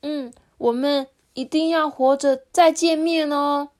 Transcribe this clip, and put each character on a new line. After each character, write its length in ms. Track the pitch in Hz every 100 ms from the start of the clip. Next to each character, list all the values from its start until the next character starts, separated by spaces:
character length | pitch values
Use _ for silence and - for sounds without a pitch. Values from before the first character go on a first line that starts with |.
嗯， 300 | 285 302 247 - _ _
我 140 | 240
们 360 | 240 277 285 269 _ _
一 100 | -
定 240 | 262 311 320
要 220 | 330 311
活 260 | 285 262 277
着 280 | 285 262 _
再 180 | - 330
见 260 | 320 339 311
面 320 | 320 330 302
哦。 380 | 294 285 285 285 _